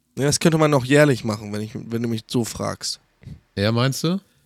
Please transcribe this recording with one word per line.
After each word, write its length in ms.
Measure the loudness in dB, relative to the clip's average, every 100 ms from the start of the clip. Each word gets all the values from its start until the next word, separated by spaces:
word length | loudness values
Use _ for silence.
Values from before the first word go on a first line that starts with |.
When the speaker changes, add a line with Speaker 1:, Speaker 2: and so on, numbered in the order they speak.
| _ -2
Speaker 1:
Ja, 80 |
das 160 | 0 2
könnte 160 | 2 4
man 140 | 4
auch 140 | 2 4
jährlich 360 | 6 6 4
machen, 280 | -2 -6 -6
wenn 80 | -8
ich, 120 | -8
wenn 280 | -10 -8 -6
du 60 | -4
mich 140 | -6 -4
so 160 | -4
fragst. 540 | -2 -4 -6 -6 -8 -10 _ _ -20 -20 _ -2
Speaker 2:
Ja, 140 | 0
meinst 300 | 2 0 0
du? 160 | -2 -4 -6 _